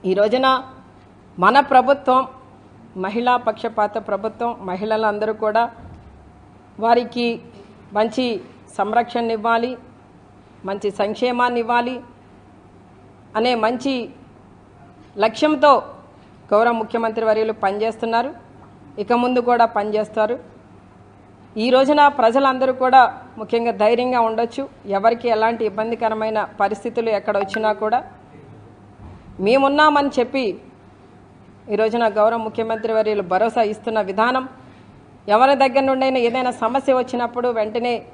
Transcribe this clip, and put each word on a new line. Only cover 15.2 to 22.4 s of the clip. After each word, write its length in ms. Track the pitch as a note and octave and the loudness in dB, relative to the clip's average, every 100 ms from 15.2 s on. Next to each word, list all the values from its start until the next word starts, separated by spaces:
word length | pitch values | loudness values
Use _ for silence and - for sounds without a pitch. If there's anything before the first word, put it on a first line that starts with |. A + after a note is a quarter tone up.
| A3 A3 D4+ D4 D4 A#3+ - - - - - - - | -2 2 0 4 4 4 0 -20 -20 -20 -20 -20 -2
గౌరవ 180 | G#3 A#3 | 2 2
ముఖ్యమంత్రి 540 | A3+ A3 A#3 A3+ A3 | 0 -4 -4 -4 -2
వర్యులు 280 | A3 G#3+ A3 | 0 0 -2
పనిచేస్తున్నారు. 800 | A3 G3 G#3 A3 A3 A#3 A3+ C4 E4+ - - - - - - | -2 -4 -2 -4 -4 -2 -2 -2 -10 -20 -20 -20 -20 -18 -12
ఇక 140 | G3+ | -2
ముందు 260 | A#3+ B3 B3 | 0 2 0
కూడా 260 | A#3+ A#3+ | 2 2
పనిచేస్తారు. 760 | A3+ A3 G#3 G#3+ G#3 A3+ G#3+ B3 - - - - - - - - - - - A3 | 2 2 -2 -4 -2 -2 -2 -4 -10 -20 -20 -20 -20 -20 -20 -20 -20 -20 -14 -4
ఈ 120 | A#3+ | 2
రోజున 380 | B3+ C4+ D4 C#4+ | 4 4 6 4
ప్రజలందరూ 680 | C#4+ A3+ B3 | 6 2 4